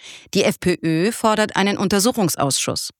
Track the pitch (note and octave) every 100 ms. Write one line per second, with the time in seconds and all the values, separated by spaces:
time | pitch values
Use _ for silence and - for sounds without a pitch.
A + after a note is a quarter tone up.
0 | - - - G3 G#3 - F3+ F3+ E3 D#3+
1 | G3+ - A3+ G#3+ G#3+ - G3 G3+ G3 G3+
2 | G#3 C4 F3 - C#3 - - - - -